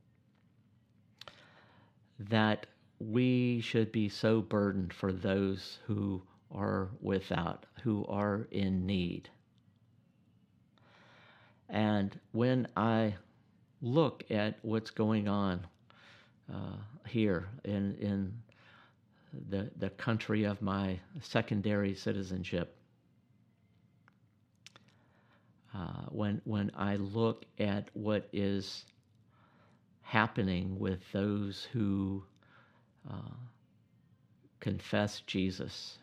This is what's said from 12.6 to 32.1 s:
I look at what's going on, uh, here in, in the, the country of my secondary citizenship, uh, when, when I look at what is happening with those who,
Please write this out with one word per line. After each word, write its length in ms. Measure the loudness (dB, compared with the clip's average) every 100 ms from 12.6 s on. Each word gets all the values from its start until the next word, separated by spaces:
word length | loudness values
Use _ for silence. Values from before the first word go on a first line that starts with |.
| 0 2
I 380 | 4 4 2 -2 -10 _ _ _ _ _
look 400 | 0 4 4 0 -2
at 260 | 0 0 -2
what's 260 | -2 -2 -2
going 380 | 0 2 2 2
on, 380 | 0 0 -2 -6 -14 -20 -20 -20 -20 -20 _ -14
uh, 260 | -10 -8 -10 -14 -16 -4
here 400 | 2 4 2 -2 -8 -4
in, 300 | 0 0 -2
in 340 | -2 0 -2 -6 -14 -20 -20 -20 -20 _ _ _ -18 -14 -6
the, 200 | -4 -4 -4
the 140 | -6
country 540 | -2 0 0 2 2 2
of 140 | 0
my 360 | -2 0 0 -2 -8 -14
secondary 720 | -2 0 0 0 2 2 2
citizenship, 840 | -2 -4 -4 -4 -6 -2 -2 -4 -8 _ _ _ _ _ _ _ _ _ _ _ _ -20 _ _ _ _ _ -20 -20 -20 _ _ _ _ _ _ _ _ -8
uh, 300 | -6 -8 -6
when, 320 | -2 0 0 0
when 260 | 0 0 0
I 200 | 0 0
look 500 | -2 2 2 0 -6 -4
at 300 | 0 0 -4
what 340 | -6 0 0 0
is 520 | -2 0 0 -4 -10 -14 _ _ _ _ _ _ _ -20 _ _ _
happening 800 | 0 2 2 2 0 0 -2 -2
with 220 | -2 -4 -4
those 560 | -2 0 0 -2 -6 -6
who, 520 | -2 0 2 0